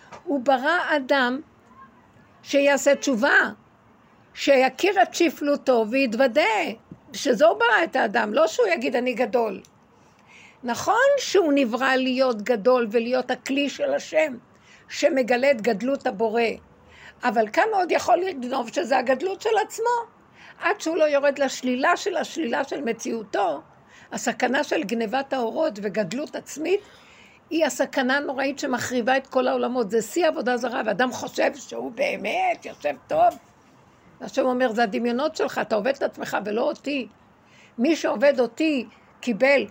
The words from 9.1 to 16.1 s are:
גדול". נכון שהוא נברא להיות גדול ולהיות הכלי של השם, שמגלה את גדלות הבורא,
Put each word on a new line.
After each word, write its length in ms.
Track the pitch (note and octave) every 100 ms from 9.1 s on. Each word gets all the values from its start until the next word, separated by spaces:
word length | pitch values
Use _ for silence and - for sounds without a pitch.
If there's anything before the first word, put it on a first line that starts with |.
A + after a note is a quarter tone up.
גדול". 480 | G#3+ A#3+ A#3+ A3+ F#2+ - _ _ _ _ _ _ - - _
נכון 320 | B3 A#3 - A4 C#5 C#5+
שהוא 340 | - F#4 E4 C#4+
נברא 400 | B3 A#3 C4 C4
להיות 460 | C4 B3+ C4 A3
גדול 460 | G#3 A#3 A#3+ B3+ A#3
ולהיות 400 | A#3 A#3 B3 B3
הכלי 380 | B3 - C4+ C#4+
של 240 | - C#4+
השם, 400 | C#4+ - D#4 D#4 A#3+ - _ - - -
שמגלה 640 | - - C4+ A#3 B3 C#4
את 100 | B3
גדלות 460 | A3 G3+ B3 C#4
הבורא, 340 | B3+